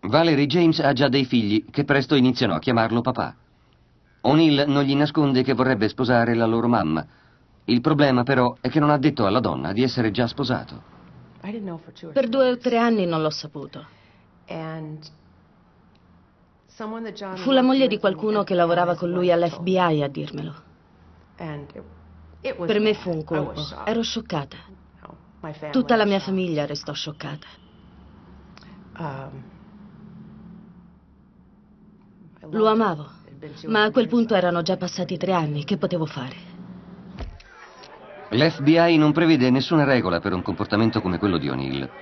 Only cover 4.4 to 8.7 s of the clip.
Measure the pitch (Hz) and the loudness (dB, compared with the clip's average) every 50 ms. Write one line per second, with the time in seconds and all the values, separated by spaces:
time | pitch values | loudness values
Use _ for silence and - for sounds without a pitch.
4.4 | 165 160 147 139 143 147 139 143 143 135 139 139 147 147 151 160 151 143 135 127 | 6 6 4 4 2 2 2 2 2 2 2 2 0 0 2 0 2 2 2 2
5.4 | 123 127 131 113 127 131 131 101 107 104 - - 127 113 127 117 117 113 117 113 | 2 2 2 2 2 2 2 2 0 -2 0 -2 0 2 4 2 4 2 2 2
6.4 | 117 110 113 117 110 120 120 110 87 78 78 80 73 - _ _ _ _ _ _ | 2 2 0 0 2 2 2 2 2 0 -2 -4 -4 -8 _ _ _ _ _ _
7.4 | _ _ _ _ _ - 117 120 120 147 147 143 151 139 131 123 120 120 139 135 | _ _ _ _ _ 0 0 2 2 2 2 4 4 4 4 2 2 2 2 2
8.4 | 123 120 - - - 131 | 2 2 0 -4 -8 -2